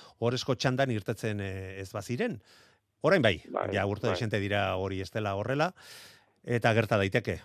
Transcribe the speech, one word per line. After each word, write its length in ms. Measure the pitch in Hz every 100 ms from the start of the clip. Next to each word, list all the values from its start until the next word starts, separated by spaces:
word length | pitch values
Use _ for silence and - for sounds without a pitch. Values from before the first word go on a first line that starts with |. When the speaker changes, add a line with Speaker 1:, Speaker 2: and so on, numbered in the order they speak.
| - _
Speaker 1:
ohorezko 340 | 117 123 -
txandan 360 | 127 135 127 135
irtetzen, 500 | 110 - 113 113 101
eh, 400 | 98 95 95 98
ez 100 | 95
baziren. 460 | 107 98 123 233 113 - - _ _ _ _
Orain 180 | 151 185
bai, 180 | 113 80 -
Speaker 2:
Bai, 220 | 95 92
Speaker 1:
ja 140 | 98 98
urte 200 | 104 120
Speaker 2:
bai. 80 |
Speaker 1:
dezente 240 | 90 113 104
dira 380 | 98 101 98 95
hori 240 | 95 95
ez 100 | 95
dela 240 | 113 104
horrela, 380 | 98 - 139 170 - - - - - _ _
eta 280 | - 120 120
gerta 220 | 110 107 110
daiteke, 440 | 98 120 - 82